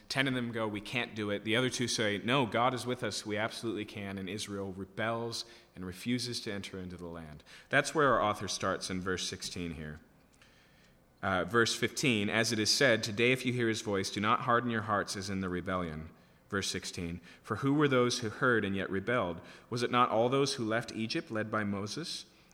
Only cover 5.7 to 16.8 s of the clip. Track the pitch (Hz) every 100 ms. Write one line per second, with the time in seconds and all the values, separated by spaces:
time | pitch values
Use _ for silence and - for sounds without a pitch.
5.7 | - 92 90 120 123 123 117 117 101 98
6.7 | 95 90 87 87 82 80 76 - - -
7.7 | 135 143 160 139 113 104 104 98 - 95
8.7 | 90 - 92 92 90 - 92 - - 87
9.7 | 80 76 76 - - _ _ - - _
10.7 | _ - _ _ _ 98 92 87 117 113
11.7 | - 120 - 147 110 101 110 113 110 104
12.7 | - 139 113 113 107 120 127 131 123 117
13.7 | 110 107 98 95 104 107 120 123 120 123
14.7 | 113 104 101 90 101 95 95 95 90 85
15.7 | 92 85 78 80 - - - _ 101 92
16.7 | 92